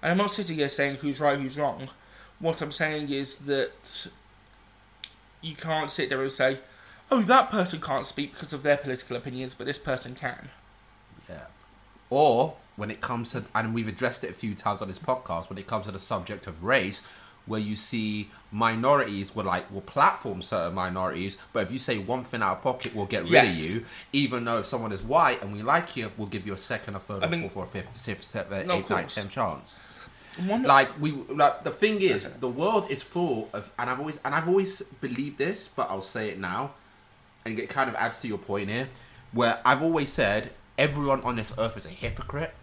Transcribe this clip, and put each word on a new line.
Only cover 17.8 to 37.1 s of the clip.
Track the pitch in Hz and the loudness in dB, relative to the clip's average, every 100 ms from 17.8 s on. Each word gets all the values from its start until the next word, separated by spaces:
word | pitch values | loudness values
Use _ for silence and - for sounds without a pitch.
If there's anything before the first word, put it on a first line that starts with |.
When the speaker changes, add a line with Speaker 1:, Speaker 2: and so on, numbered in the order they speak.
| - 120 107 104 101 - - | -4 -2 -2 -4 -6 -12 -10
Speaker 2:
minorities | 107 113 113 123 143 117 101 98 | 2 2 4 4 6 4 -2 -4
will, | - 95 | -4 0
like, | 90 - | 0 -2
will | 98 | -10
platform | - - 147 - 123 92 | -6 4 4 4 -6 -6
certain | 101 104 85 92 | -2 -2 0 -2
minorities, | 92 92 92 80 95 - - | -2 0 -2 -2 -4 -6 -6
but | 117 | -2
if | 95 | -2
you | 127 | -4
say | - 113 | -2 -2
one | 98 127 | -2 -4
thing | 127 117 | -4 0
out | 101 95 | 0 2
of | |
pocket, | 135 127 123 | 0 0 -4
we'll | 113 98 | -4 -2
get | 107 | -2
rid | 85 165 120 | 6 8 8
of | 85 | 4
Speaker 1:
Yes. | |
Speaker 2:
you, | 78 107 117 - - | -2 -4 -6 -16 -2
even | 139 139 123 117 | 2 2 0 0
though | 117 | -2
if | 101 | -2
someone | 131 113 | -4 -4
is | 98 | -4
white | 107 151 156 123 | 2 4 6 2
and | 101 | -4
we | 101 | -6
like | 110 160 170 - | 2 2 2 -6
you, | 110 104 | -6 -6
we'll | 104 | -6
give | 101 95 | -6 -6
you | |
a | 95 | -6
second, | - 110 - 98 | -4 -6 -6 -10
a | |
third, | - 101 | -8 -4
Speaker 1:
I | 165 | -2
Speaker 2:
a | |
Speaker 1:
mean, | 170 98 | -2 -4
Speaker 2:
fourth, | 98 | -8
or | |
a | 87 | -8
fifth, | 98 87 - | -8 -8 -10
sixth, | - 98 - | -8 -8 -6
seventh, | 113 92 98 170 | -8 -4 -4 0
Speaker 1:
no, | 180 | -2
of | |
Speaker 2:
eighth, | - | 0
ninth, | 95 | -2
Speaker 1:
course. | 85 - | -2 -6
Speaker 2:
tenth | 101 | -6
chance. | - 107 73 - - - - - - - - 185 | -2 -2 -2 -10 -20 -20 -20 -20 -20 -20 -6 -2
Speaker 1:
One | 220 | 0
Speaker 2:
Like, | 254 139 135 151 | 8 8 8 2
we, | 151 | -2
like, | 143 - 143 143 - | -2 -6 6 6 6
the | - | -6
thing | - 214 214 | 2 2 4
is, | 190 107 139 | 4 2 -2
Speaker 1:
Okay. | 135 | -4
Speaker 2:
the | 127 | -4
world | 123 175 220 185 | 0 2 2 2
is | 139 | -4
full | - 170 175 117 107 | -4 -2 0 0 -2
of, | 104 101 - | -8 -10 -6
and | 120 | -2
I've | 127 | -2
always, | 151 147 | -4 -4
and | 135 143 | -2 0
I've | 165 | 4
always | 190 190 - - - | 4 2 -4 -12 -8
believed | 135 123 143 143 | -6 -4 -4 -2
this, | 143 208 - | -2 -2 -8
but | - 117 | -4 -4
I'll | 95 | -4
say | 92 117 107 | -6 -4 -4
it | 87 | -4
now, | 95 95 139 - - - _ | -4 -2 -4 -8 -20 -20 _